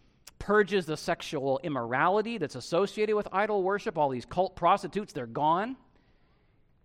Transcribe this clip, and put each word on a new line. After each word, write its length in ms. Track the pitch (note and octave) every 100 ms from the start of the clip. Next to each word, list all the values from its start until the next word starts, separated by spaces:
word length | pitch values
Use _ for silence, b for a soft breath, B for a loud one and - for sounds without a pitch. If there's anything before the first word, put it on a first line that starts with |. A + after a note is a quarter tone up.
| b b - -
purges 480 | - G#3 F#3 G3+ D#3
the 100 | D3+
sexual 640 | - E3 - D3+ C3+ C3
immorality 800 | E3+ C3+ A#2 C3 E3 G#3 G#3+ A#3
that's 160 | D3 B2+
associated 600 | - E3+ G3 - G#3+ G#3
with 120 | G3+
idol 300 | F#3+ G#3 G#3
worship. 340 | F#3 G3+ A3 E3
All 140 | C#3+
these 160 | B2+ -
cult 300 | F3 F#3 -
prostitutes, 580 | E3+ G3 E3+ G3 G#3
they're 140 | D3 A#2
gone. 500 | A#2+ D3+ E3+ A3+ C4 _ _ _ _ _ _ _ _ _ _